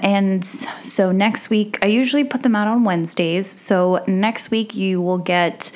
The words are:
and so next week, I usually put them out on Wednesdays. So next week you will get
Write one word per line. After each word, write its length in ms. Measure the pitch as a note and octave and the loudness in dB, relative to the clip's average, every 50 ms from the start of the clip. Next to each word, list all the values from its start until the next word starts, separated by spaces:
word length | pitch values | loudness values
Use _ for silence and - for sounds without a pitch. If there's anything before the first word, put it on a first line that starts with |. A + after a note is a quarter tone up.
| - | 0
and 420 | G3 G3+ G3 G3 F#3+ F#3+ F#3+ F3+ | 0 2 2 2 2 0 0 -2
so 640 | - - - - - - - - - - - G3 F#3 | -4 -4 -6 -6 -10 -10 -8 -6 -4 0 0 2 2
next 380 | F#3 F#3+ G3+ A3+ A3 - - - | 2 2 2 2 0 -2 -2 0
week, 300 | A3 G#3+ G#3 G#3 - - | 0 0 0 0 -2 -2
I 60 | - | 0
usually 380 | G#3 G#3+ A#3 C4 B3 C4+ D4 C#4+ | 2 2 2 2 2 2 0 0
put 180 | C#4+ - B3 - | 0 -2 -2 0
them 120 | B3+ A3 | 0 2
out 140 | G#3 G#3 G#3+ | 2 0 0
on 160 | A3+ B3 A#3+ | 2 2 2
Wednesdays. 640 | G#3 F3+ E3+ E3 E3 - - F3 E3 E3 F#3 G3 F3 | 2 2 0 -2 -2 -2 -2 -2 0 0 -2 -2 -2
So 560 | - - - - G3+ F#3 F3+ F#3 F#3 - - | -4 -4 -2 0 2 2 4 2 2 0 0
next 440 | - F#3+ F#3 G3+ A3 A3+ - - - | 0 0 0 0 0 0 -2 -4 -2
week 240 | A#3 A3+ A3 A3 - | -2 -2 -2 -4 -4
you 260 | - F#3+ F#3+ F#3 F3+ | -4 -2 0 0 0
will 160 | F3+ F3+ F#3 | 0 0 -2
get 540 | F3+ E3+ - F3 F3 F3 E3 E3 - - - - | -2 0 0 2 2 2 0 0 -2 -6 -6 -6